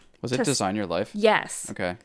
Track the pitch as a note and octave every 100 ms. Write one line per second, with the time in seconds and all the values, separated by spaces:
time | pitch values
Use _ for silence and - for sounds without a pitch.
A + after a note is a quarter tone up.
0 | - _ A#2+ C3 G3+ B2+ G2 G#2 F#2+ E2+
1 | - G#3 G#3+ G3 - - - - F2+ -